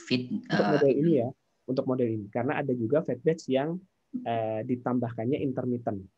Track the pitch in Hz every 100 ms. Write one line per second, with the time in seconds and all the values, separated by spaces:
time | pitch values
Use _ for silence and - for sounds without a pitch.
0 | - 127 123 107 - - - 147 139 135
1 | 165 143 120 - _ _ - 131 131 127
2 | 120 110 98 123 123 143 139 127 113 147
3 | 175 120 156 160 - 127 147 180 - _
4 | _ - 123 113 110 110 120 123 127 123
5 | 117 117 117 147 143 127 123 120 120 101
6 | 95